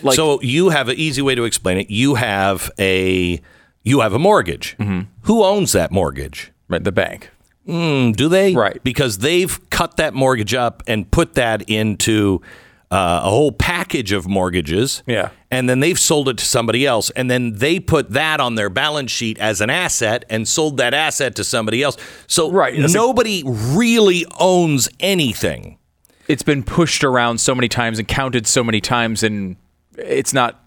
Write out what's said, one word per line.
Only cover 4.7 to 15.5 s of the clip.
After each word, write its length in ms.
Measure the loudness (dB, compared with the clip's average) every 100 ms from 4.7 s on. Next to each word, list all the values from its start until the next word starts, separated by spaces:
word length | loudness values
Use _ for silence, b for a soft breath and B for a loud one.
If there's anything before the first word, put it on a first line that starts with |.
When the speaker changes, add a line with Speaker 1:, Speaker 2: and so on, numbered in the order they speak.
| -6
Speaker 1:
Mm-hmm. 220 | -4 -4 -6 -6
Speaker 2:
Who 220 | 0 4
owns 280 | 4 2 2
that 200 | 0 0
mortgage? 580 | 0 -2 -4 -10 -12 -18 _ -6
Speaker 1:
Right, 140 | -4
the 100 | -2
bank. 380 | -2 -2 -6 -20 _ _ _ -6
Speaker 2:
Mm, 480 | -2 0 2 2 2
do 140 | 2
they? 240 | 4 4
Speaker 1:
Right. 280 | 2 0 -2
Speaker 2:
Because 340 | -4 -2 -2 -2
they've 400 | 0 0 0 -6 -6
cut 300 | -4 -2 -2
that 160 | -2
mortgage 400 | 0 0 2 0
up 280 | -2 -2 -4 -4
and 240 | -4 0
put 240 | 0 0
that 340 | 0 0 0 -2
into, 720 | 0 0 0 0 2 2 0 B B B B B
uh, 320 | 0 2 0
a 40 | 2
whole 220 | 2 2
package 640 | 0 -2 -2 -4 -4 -2
of 160 | -2 -2
mortgages. 760 | -2 0 -2 -2 -2 -2 -4 -4
Speaker 1:
Yeah. 240 | -4 -4 -8 -6